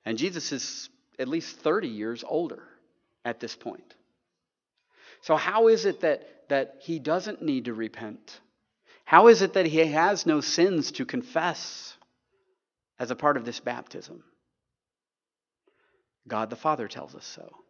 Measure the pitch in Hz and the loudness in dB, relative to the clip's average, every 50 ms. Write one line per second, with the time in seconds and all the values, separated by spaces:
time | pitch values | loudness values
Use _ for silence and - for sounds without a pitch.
0 | _ 113 113 110 147 196 175 165 - - 143 127 - - - - - - _ _ | _ -6 -4 -2 -2 -4 -4 -6 -8 -6 -8 -8 -8 -10 -10 -14 -16 -18 _ _
1 | _ _ _ - 131 127 151 165 - - - - - 151 165 214 196 131 110 104 | _ _ _ -8 -6 -4 -4 -6 -6 -8 -18 -4 0 0 0 0 -2 -4 -6 -6
2 | 104 113 120 120 - - 165 156 175 139 - - - - - _ _ _ _ _ | -6 -6 -6 -8 -8 -4 -4 -4 -4 -4 -8 -14 -16 -20 -20 _ _ _ _ _
3 | _ _ _ _ _ 120 117 - 120 113 - - - 113 - - - _ - _ | _ _ _ _ _ -8 -8 -8 -10 -12 -12 -12 -14 -14 -14 -14 -20 _ -20 _
4 | _ _ _ _ _ _ _ _ _ _ _ _ _ _ _ _ _ _ _ _ | _ _ _ _ _ _ _ _ _ _ _ _ _ _ _ _ _ _ _ _
5 | - - - _ - - 156 147 - 180 196 220 226 226 226 196 185 208 147 - | -20 -20 -20 _ -2 0 0 0 0 0 2 4 6 6 6 4 2 -2 -2 0
6 | - 156 143 - - - - - _ _ 139 139 135 - - - - - 165 160 | 0 0 0 -2 -6 -20 -20 -20 _ _ -2 -2 -2 -4 -10 -18 -10 -8 -8 -6
7 | 123 151 160 185 180 214 202 - - 156 139 131 113 120 113 110 113 107 - - | -2 -2 -2 -2 -2 -6 -12 -6 -4 -2 -2 -2 -4 -6 -6 -6 -8 -8 -8 -12
8 | 123 107 113 - _ - - - _ _ _ _ _ _ _ _ _ _ - _ | -14 -14 -14 -16 _ -20 -20 -20 _ _ _ _ _ _ _ _ _ _ -20 _
9 | _ - 156 170 214 233 226 175 196 190 - 196 180 160 156 160 165 156 147 156 | _ 8 8 10 12 12 10 8 4 0 2 2 2 2 4 2 2 4 4 2
10 | 170 196 208 - - 165 156 147 - - - - 170 196 190 160 135 - - - | 2 2 2 0 0 0 0 0 0 -2 2 2 2 2 2 0 -2 -4 -6 -8
11 | 131 123 - 123 120 - - 160 165 180 156 - - - - - - - - _ | -8 -6 -6 -8 -8 -4 -4 -2 -2 -2 -4 -6 -12 -14 -14 -16 -18 -18 -20 _
12 | _ _ _ _ _ _ _ _ _ _ _ _ _ _ _ _ _ _ _ _ | _ _ _ _ _ _ _ _ _ _ _ _ _ _ _ _ _ _ _ _
13 | 127 117 127 123 151 147 143 131 113 120 113 - - 127 120 123 - - - 92 | -8 -8 -8 0 0 0 0 0 -4 -8 -12 -8 -8 -8 -10 -10 -12 -14 -16 -16
14 | - - - - _ _ _ _ _ _ _ _ _ _ _ _ _ _ _ _ | -16 -16 -20 -20 _ _ _ _ _ _ _ _ _ _ _ _ _ _ _ _
15 | _ _ _ _ _ _ _ _ _ _ _ _ _ _ _ _ _ _ _ _ | _ _ _ _ _ _ _ _ _ _ _ _ _ _ _ _ _ _ _ _
16 | _ _ _ _ _ - 107 107 110 107 120 - - 156 151 139 113 98 - - | _ _ _ _ _ -8 -6 -6 -6 -6 -8 -4 -2 -2 -2 -2 -6 -12 -12 -14
17 | 76 - - - - - - - - - - - _ | -16 -18 -20 -20 -20 -20 -20 -20 -20 -20 -20 -20 _